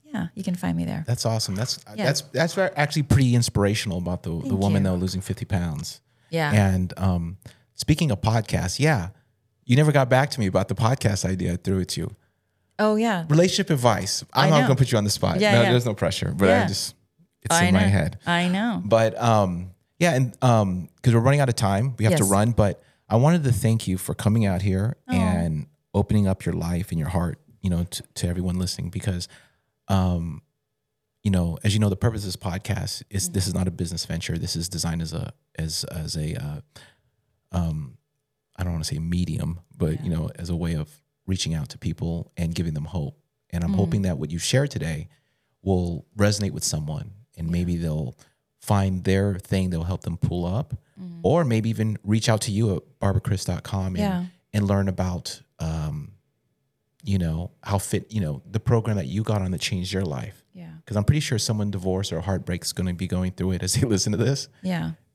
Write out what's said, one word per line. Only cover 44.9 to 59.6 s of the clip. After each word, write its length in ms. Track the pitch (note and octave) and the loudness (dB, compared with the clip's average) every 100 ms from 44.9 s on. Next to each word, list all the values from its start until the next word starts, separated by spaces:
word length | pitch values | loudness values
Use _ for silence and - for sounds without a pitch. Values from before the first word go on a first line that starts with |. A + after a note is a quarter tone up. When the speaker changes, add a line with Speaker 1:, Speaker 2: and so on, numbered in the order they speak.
| D#2 F2 _ _ _ _ _ | -6 -10 _ _ _ _ _
Speaker 2:
will 440 | F#2+ F#2 F2 E2+ - G#2 | 0 0 0 -4 -8 2
resonate 360 | G#2 G#2 G2 | 2 2 -2
with 120 | D#2+ | -4
someone, 480 | - D#3 G#2+ D2+ - G2+ A#2 - | -4 -4 -4 -8 -10 -16 _ -10
and 120 | E2 | -4
Speaker 1:
Yeah. 40 | |
Speaker 2:
maybe 240 | F2 F2 E2+ | -2 0 -2
they'll 400 | E2 D#2 C2 - _ _ _ _ | -2 -2 -4 -10 _ _ _ _
find 440 | - G2+ G2 F#2 | -2 0 2 0
their 340 | F#2 F#2+ G2+ F#2 | 0 2 2 -2
thing 320 | - F#2+ F#2 | -2 0 0
that 80 | E2+ | -2
will 60 | E2+ | -4
help 160 | F2+ | -6
them 140 | - E2 | -6 -4
pull 280 | - F2+ | -2 -2
up, 300 | E2+ G2+ - - _ - | -2 -2 -4 -10 _ -18
Speaker 1:
Mm. 200 | F3+ E3+ | -16 -2
Speaker 2:
or 220 | E3 D#3+ | 2 2
maybe 260 | D3 A2+ A2 | 2 2 0
even 280 | A2+ A2 G#2 | -2 -2 -2
reach 240 | G2+ A2 A#2 | 0 0 2
out 120 | A2 | 0
to 100 | - | 0
you 240 | G2 A2+ F2+ | 0 2 0
at 60 | - _ | -6 _
barbara 220 | G2 F#2 | 0 0
chris 240 | - F#2+ | 0 -4
dot 180 | - F2+ | -2 -6
com 260 | - G2 F#2 F#2 | -4 -4 -4 -2
and, 20 | |
Speaker 1:
Yeah. 260 | G3+ F3+ F3+ _ _ | 0 -2 -6 _ _
Speaker 2:
and 140 | G#2+ G2 | -2 2
learn 220 | G2 G2 | 2 2
about, 520 | F2+ F#2 F2 - - _ _ | 0 -2 -2 -8 -16 _ _
um, 540 | D#2+ D#2+ D2+ D2 A#2+ G2 _ _ _ _ _ _ _ _ | -6 -4 -4 -6 -10 -18 _ _ _ _ _ _ _ _
you 140 | - G2 | -2 0
know, 340 | E2+ D#2+ F2 _ | 0 -2 -6 _
how 160 | - G2+ | -4 -2
fit, 320 | - - - | 0 -4 -2
you 80 | A2 | -4
know, 220 | D#2 C#2 - | -2 -4 -6
the 100 | G#2+ | -4
program 360 | - A#2 A2 G#2 | 2 2 2 -2
that 100 | C2+ | -2
you 160 | F#2+ | -4
got 180 | A2 G#2 | -2 -2
on 100 | F#2 | -2
that 80 | F#2 | -4